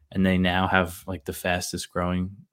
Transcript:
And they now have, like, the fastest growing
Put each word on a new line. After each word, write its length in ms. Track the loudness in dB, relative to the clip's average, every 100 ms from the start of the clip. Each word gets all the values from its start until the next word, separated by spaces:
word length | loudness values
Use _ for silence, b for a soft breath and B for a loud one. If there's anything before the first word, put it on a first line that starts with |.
| _
And 120 | 0
they 140 | 2 4
now 280 | 2 2 4
have, 340 | 4 2 -2 -10
like, 180 | -8
the 80 | -8
fastest 580 | -6 -2 -2 -2 -8 -6
growing 400 | -4 -2 -2 -4 -8 -20